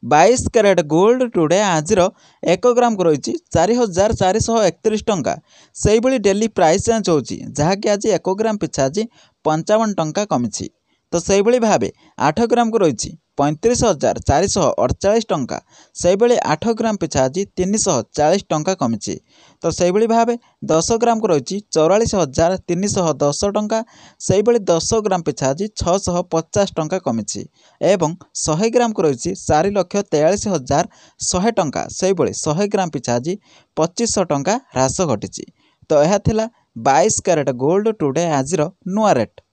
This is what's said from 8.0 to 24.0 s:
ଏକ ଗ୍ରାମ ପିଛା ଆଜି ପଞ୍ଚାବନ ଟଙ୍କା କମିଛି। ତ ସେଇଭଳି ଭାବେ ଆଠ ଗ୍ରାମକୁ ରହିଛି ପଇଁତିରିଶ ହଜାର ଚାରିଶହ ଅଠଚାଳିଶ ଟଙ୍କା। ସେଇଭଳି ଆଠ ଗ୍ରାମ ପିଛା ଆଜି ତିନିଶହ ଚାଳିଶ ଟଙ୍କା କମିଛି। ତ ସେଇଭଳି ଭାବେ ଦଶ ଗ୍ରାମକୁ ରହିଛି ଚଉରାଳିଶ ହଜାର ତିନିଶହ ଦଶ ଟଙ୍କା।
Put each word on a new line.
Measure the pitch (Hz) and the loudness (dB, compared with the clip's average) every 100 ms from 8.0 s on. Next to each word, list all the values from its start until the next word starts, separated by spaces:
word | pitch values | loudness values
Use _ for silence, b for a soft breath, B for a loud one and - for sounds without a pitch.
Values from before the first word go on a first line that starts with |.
| 220 | 0
ଏକ | 175 - 190 | 0 -2 -2
ଗ୍ରାମ | 220 208 | -2 -2
ପିଛା | 156 - 135 | -6 -2 -2
ଆଜି | 175 226 b b b - | -2 -6 b b b -2
ପଞ୍ଚାବନ | 156 156 214 220 | -2 0 0 0
ଟଙ୍କା | 190 156 151 208 | -2 -4 -4 -2
କମିଛି। | 143 120 - - _ _ _ _ | -2 -2 -6 -12 _ _ _ _
ତ | 170 | -6
ସେଇଭଳି | - 196 202 247 | 0 2 4 2
ଭାବେ | 220 170 113 - b b | 2 2 0 -8 b b
ଆଠ | 139 151 233 | -2 0 0
ଗ୍ରାମକୁ | 233 233 220 | 2 2 2
ରହିଛି | 180 117 - - _ - | 2 0 -8 -12 _ -2
ପଇଁତିରିଶ | 143 151 - 247 240 | -2 0 0 2 2
ହଜାର | 151 123 - | 2 0 -2
ଚାରିଶହ | - 143 190 202 143 - | 0 0 2 0 0 2
ଅଠଚାଳିଶ | 120 - 190 226 214 | -2 0 0 0 0
ଟଙ୍କା। | 170 123 60 _ b b - | -4 -4 -8 _ b b -4
ସେଇଭଳି | - 196 240 233 - | 0 2 2 2 0
ଆଠ | 151 226 220 | -2 -2 -2
ଗ୍ରାମ | 226 208 | -2 -2
ପିଛା | 165 147 | -4 0
ଆଜି | 131 156 196 - | 0 -2 -6 -4
ତିନିଶହ | 185 208 202 143 104 - | -2 -2 0 -2 -2 0
ଚାଳିଶ | 151 190 - | 2 2 -2
ଟଙ୍କା | 160 151 190 | -4 -4 -2
କମିଛି। | 127 110 - 87 b b b b | -2 -4 -6 -10 b b b b
ତ | 165 156 | -6 0
ସେଇଭଳି | 175 185 226 | 2 2 2
ଭାବେ | 226 233 240 b b 156 | 2 2 -2 b b 0
ଦଶ | 160 165 226 | 0 2 0
ଗ୍ରାମକୁ | 233 220 214 | 2 0 2
ରହିଛି | 156 127 196 - | 0 -2 -10 -4
ଚଉରାଳିଶ | 165 156 202 226 208 | 0 4 4 2 0
ହଜାର | 151 127 165 185 - | -2 0 0 0 -4
ତିନିଶହ | 175 202 196 170 147 | -4 -2 -2 -2 0
ଦଶ | 143 147 202 208 | 0 0 -2 -2
ଟଙ୍କା। | 214 226 226 B | -2 -4 -6 B